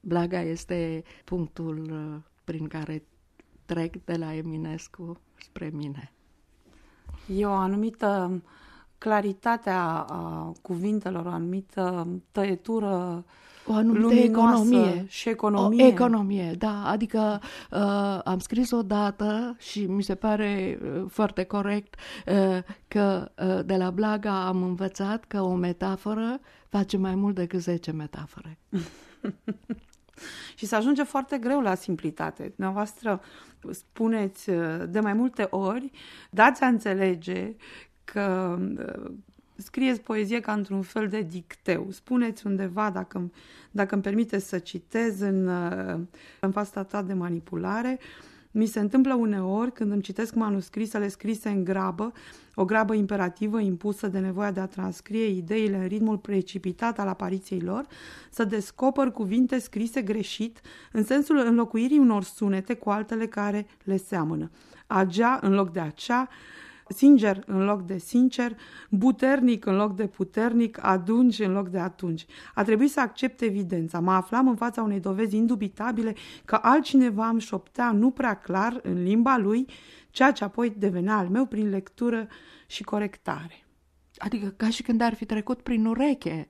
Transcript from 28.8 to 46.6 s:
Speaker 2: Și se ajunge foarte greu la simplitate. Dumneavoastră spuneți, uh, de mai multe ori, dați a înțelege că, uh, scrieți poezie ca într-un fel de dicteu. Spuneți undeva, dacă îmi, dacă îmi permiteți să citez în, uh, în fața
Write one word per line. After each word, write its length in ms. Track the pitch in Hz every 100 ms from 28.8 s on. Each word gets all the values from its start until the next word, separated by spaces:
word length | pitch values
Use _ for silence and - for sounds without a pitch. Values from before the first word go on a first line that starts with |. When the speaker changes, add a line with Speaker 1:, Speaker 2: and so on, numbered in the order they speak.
| 165 - - - - 190 - 208 _ - - _ _ - - - -
Speaker 2:
Și 120 | - 202
se 100 | 220
ajunge 260 | 226 285
foarte 360 | 285 277 269 277
greu 220 | 233 277
la 140 | 233
simplitate. 800 | 185 - 170 160 156 156 - 147 -
Dumneavoastră 640 | 190 196 208 - 233 190 - - - _ -
spuneți, 800 | 185 - - 226 226 196 196 -
uh, 60 | 175 165 160 175
de 120 | 185
mai 120 | 214
multe 340 | 208 247 - 202
ori, 400 | 190 190 226 269 - - - -
dați 320 | 185 233 277
a 40 | 262
înțelege 880 | 233 214 190 190 180 165 185 190 220 - - - _
că, 540 | - - 202 185 185 175 190 -
uh, 320 | - - - 208 - _ _ _
scrieți 440 | 202 - 262 247
poezie 400 | - 214 202 233
ca 120 | 226
într-un 300 | 214 196 196
fel 260 | 185 - 214
de 120 | 214
dicteu. 640 | 170 175 170 - - 170 190
Spuneți 560 | 190 - 254 240 220 208
undeva, 440 | 196 190 180 214
dacă 280 | 185 190 196
îmi, 140 | 175 - - - -
dacă 240 | 202 196
îmi 80 | 202
permiteți 460 | 196 202 226 202 -
să 100 | 185
citez 600 | 175 180 - 226 233 196
în, 260 | 202 190 185
uh, 540 | 180 175 185 185 170 175 - - -
în 100 | 190
fața 320 | 190